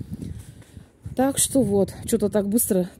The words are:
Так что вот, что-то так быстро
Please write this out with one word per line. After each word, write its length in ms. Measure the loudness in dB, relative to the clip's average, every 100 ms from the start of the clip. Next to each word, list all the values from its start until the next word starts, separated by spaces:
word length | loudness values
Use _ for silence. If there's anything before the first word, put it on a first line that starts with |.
| -10 -10 -10 -12 -16 -20 -20 -20 -20 _ -8 0
Так 220 | 0 2
что 240 | 0 2
вот, 320 | 4 2 2 -2
что-то 240 | -2 0 2
так 200 | 0 0
быстро 420 | 0 2 2 0 -4